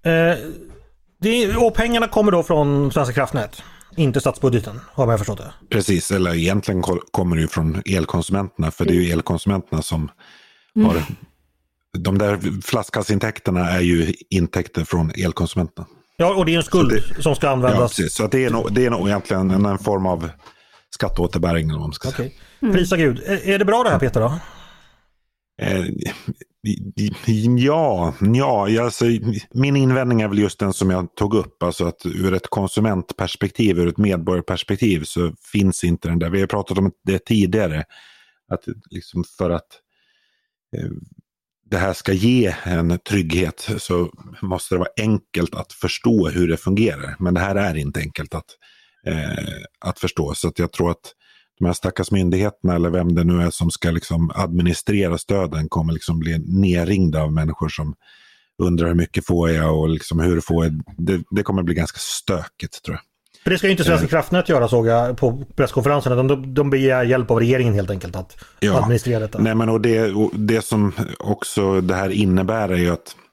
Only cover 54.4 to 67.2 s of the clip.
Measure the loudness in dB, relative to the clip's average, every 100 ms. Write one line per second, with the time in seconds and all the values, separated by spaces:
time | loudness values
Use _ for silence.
54.4 | -2 0 0 0 -2 0 0 -2 -2 -2
55.4 | 0 -2 -4 -2 -2 -4 -4 -4 -2 -4
56.4 | -2 0 2 2 0 2 2 2 0 0
57.4 | -2 -2 -6 -4 -8 -8 _ -20 _ _
58.4 | _ -2 0 2 2 2 2 -4 0 2
59.4 | 2 2 2 2 0 -2 -2 0 2 0
60.4 | 0 0 0 -2 -10 -6 -2 -2 -2 -2
61.4 | 0 -2 0 -2 -2 -6 -10 -8 -4 -4
62.4 | -4 _ -14 -12 -10 -10 _ _ _ _
63.4 | -2 0 0 2 2 2 2 0 2 0
64.4 | 2 2 4 2 4 2 2 0 0 0
65.4 | -8 -2 0 0 2 0 2 2 2 0
66.4 | 0 0 2 4 4 2 2 2